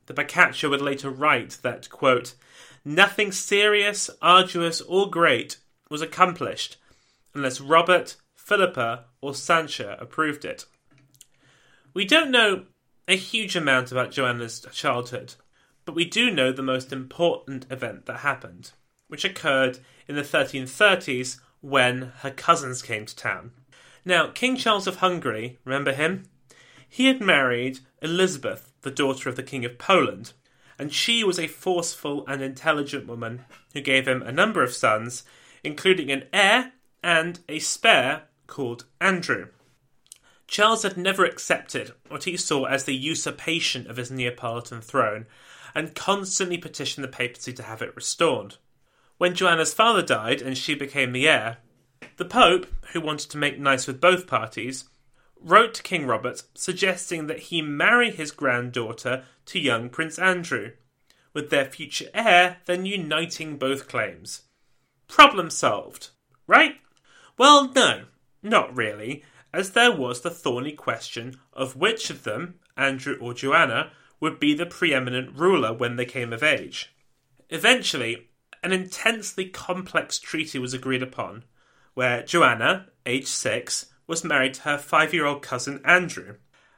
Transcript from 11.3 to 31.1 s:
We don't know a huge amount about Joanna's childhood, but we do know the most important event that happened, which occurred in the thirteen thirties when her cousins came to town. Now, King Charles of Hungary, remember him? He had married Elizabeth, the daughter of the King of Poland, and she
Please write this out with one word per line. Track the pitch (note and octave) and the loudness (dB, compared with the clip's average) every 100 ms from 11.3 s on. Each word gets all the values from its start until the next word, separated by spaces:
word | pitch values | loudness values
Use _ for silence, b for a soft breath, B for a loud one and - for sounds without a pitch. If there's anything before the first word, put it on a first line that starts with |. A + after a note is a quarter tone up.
| b b b b b b | b b b b b b
We | F#3 | -6
don't | G3 D#4 D4+ | 2 4 4
know | B3 G#3+ F#3+ - _ _ _ - | 4 4 2 -6 _ _ _ -2
a | F#3+ | -2
huge | - A3+ G3+ F#3 | 0 -6 -4 -2
amount | D3 C3 B2 | 2 2 2
about | B2+ A#2+ | -4 -4
Joanna's | - B2 A#2+ A#2 - - | -2 -2 -2 -8 -12 -14
childhood, | - D3 B2 A#2+ B2 - - _ _ _ _ | -6 -2 -2 -4 -10 -14 -20 _ _ _ _
but | - | -10
we | E3 | -4
do | E3+ G#3 A#3+ | -2 0 0
know | E3 C3 | 2 0
the | C3 | 0
most | C3 C3 B2+ | -2 -4 -4
important | C3 C3 - E3+ - - C3+ - | -12 -12 -2 0 0 -6 -14 -12
event | B2+ A#2 G2 - | -10 -8 -10 -12
that | - | -6
happened, | C#3+ C3+ F#2+ F2 - - _ _ _ | -4 -4 -8 -20 -20 -20 _ _ _
which | D3+ | -6
occurred | F#3+ F#3+ D#3+ C3+ C3 B2+ b b - | -6 -2 0 2 2 0 b b -10
in | |
the | D3 | -8
thirteen | C#3+ D#3 C3+ C3+ B2+ | -2 0 0 -4 -8
thirties | - G#3+ F#3 E3 B2+ B2+ - b b | 2 4 4 0 -6 -6 -10 b b
when | C#3+ C3+ B2 B2 B2+ - | 0 2 4 2 -6 -12
her | C3+ | -12
cousins | - - E3+ C3+ B2 | -2 2 2 0 -8
came | - A2 | -8 -8
to | G#2+ | -8
town. | - A2+ F#2+ A2 - _ b b b | -10 -6 -6 -10 -20 _ b b b
Now, | F3+ F3 C#3+ | 0 2 2
King | - B3 B3+ | 0 -2 0
Charles | A#3 G#3 F#3+ | 0 0 0
of | F#3 | 0
Hungary, | F#3 F3 C#3 A2 A#2+ - | 0 0 -2 -4 -8 -10
remember | B2+ C#3 C#3+ | -6 -2 -2
him? | C3 D#3+ F#3+ - _ _ b b b b | 0 -2 -2 -10 _ _ b b b b
He | - C4 | 2 2
had | C4 | 4
married | G3 D3+ C3 A#2+ B2+ C3 - _ | 4 4 4 0 -2 -6 -14 _
Elizabeth, | D3+ F3 F#3 C#3+ A#2 - - _ | -4 2 0 0 -6 -8 -12 _
the | C3+ | -8
daughter | - C3+ C3 C3+ | -2 -2 -2 -6
of | B2 | -8
the | |
King | C3 C3+ A#2+ | -8 -8 -8
of | - | -6
Poland, | - F#3 A#2+ G2 A2+ - b b b - | 2 4 2 -2 -14 -20 b b b -14
and | D3 | -8
she | - - | -4 0